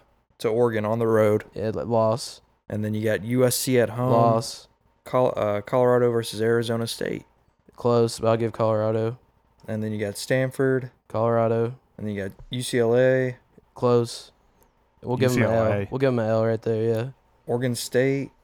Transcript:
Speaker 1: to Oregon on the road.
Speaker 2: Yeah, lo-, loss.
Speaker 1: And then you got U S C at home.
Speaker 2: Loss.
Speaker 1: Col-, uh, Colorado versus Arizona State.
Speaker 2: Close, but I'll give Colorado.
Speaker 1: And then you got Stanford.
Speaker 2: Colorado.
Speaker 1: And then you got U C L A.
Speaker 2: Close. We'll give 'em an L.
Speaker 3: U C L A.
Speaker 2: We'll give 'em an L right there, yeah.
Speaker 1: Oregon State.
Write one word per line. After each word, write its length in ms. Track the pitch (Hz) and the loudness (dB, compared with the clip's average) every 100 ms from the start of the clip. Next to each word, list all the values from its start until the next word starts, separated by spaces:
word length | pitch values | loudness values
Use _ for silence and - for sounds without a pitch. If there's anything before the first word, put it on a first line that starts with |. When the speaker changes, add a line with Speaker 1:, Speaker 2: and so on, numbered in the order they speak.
| - _ _ _ | -12 _ _ _
Speaker 1:
to 80 | 117 | -2
Oregon 360 | 113 120 110 107 | 2 2 0 -2
on 140 | 117 | 0
the 80 | 113 | 2
road. 360 | 110 107 107 - | 4 4 2 -2
Speaker 2:
Yeah, 180 | - 110 | -6 -6
lo-, 100 | 92 92 | -6 -2
loss. 560 | 117 110 117 - - _ _ - | 0 0 0 -6 -16 _ _ -10
Speaker 1:
And 140 | 104 | -6
then 100 | 107 | -4
you 100 | 107 | -2
got 200 | 110 101 | -2 -2
U 220 | 110 123 123 | -2 2 2
S 100 | - | 2
C 240 | - 123 | 2 2
at 100 | 110 | 2
home. 220 | 117 127 | 0 2
Speaker 2:
Loss. 560 | 117 117 113 117 - - _ _ _ | 4 4 2 -2 -12 -18 _ _ _
Speaker 1:
Col-, 300 | - 127 127 - | -4 0 2 0
uh, 260 | 104 104 | -2 -2
Colorado 480 | - 127 123 123 120 | -2 2 4 4 4
versus 300 | 117 113 104 | 0 -4 -2
Arizona 460 | 110 117 117 117 117 | 0 0 0 -4 -4
State. 380 | - - - - _ _ _ _ - | -6 -6 -8 -10 _ _ _ _ -4
Speaker 2:
Close, 440 | 120 117 117 - | 2 4 2 0
but 100 | 110 | 0
I'll 80 | 113 | 0
give 160 | 113 | -2
Colorado. 640 | - 110 110 110 110 113 123 _ _ _ _ - | -2 0 0 0 -2 -4 -6 _ _ _ _ -10
Speaker 1:
And 140 | 110 | -6
then 80 | 110 | -6
you 80 | 107 | -4
got 180 | 101 101 | -6 -6
Stanford. 760 | - 131 131 - 135 131 123 - _ | -4 -2 -2 0 0 0 -4 -14 _
Speaker 2:
Colorado. 680 | 110 117 117 113 113 117 127 _ - | -2 0 2 2 0 -2 -6 _ -12
Speaker 1:
And 100 | 107 | -8
then 80 | 101 | -6
you 80 | |
got 80 | 98 - - | -8 -12 -12
U 120 | 123 | -8
C 180 | 123 123 | -2 0
L 160 | 113 123 | 2 4
A. 400 | 131 131 127 123 _ - _ - | 4 2 0 -6 _ -20 _ -2
Speaker 2:
Close. 560 | 127 120 117 - - _ _ _ _ _ _ _ | 2 2 0 -6 -18 _ _ _ _ _ _ _
We'll 160 | - 127 | -6 0
give 180 | 127 123 | 2 2
'em 80 | |
an 0 | |
L. 60 | 107 | 2
Speaker 3:
U 40 | 113 | 2
C 40 | |
L 140 | 110 101 | 0 -2
A. 60 | 98 | -4
Speaker 2:
We'll 80 | 135 | -2
give 80 | 135 | 0
'em 100 | 120 | 0
an 100 | 110 | 0
L 160 | 110 110 | 0 0
right 160 | 110 | -2
there, 220 | 113 110 | -2 -2
yeah. 240 | 113 113 135 - _ _ - | 0 -2 -4 -10 _ _ -6
Speaker 1:
Oregon 300 | 120 127 117 | -4 -2 -4
State. 560 | - 123 135 139 127 _ | -2 0 0 -2 -6 _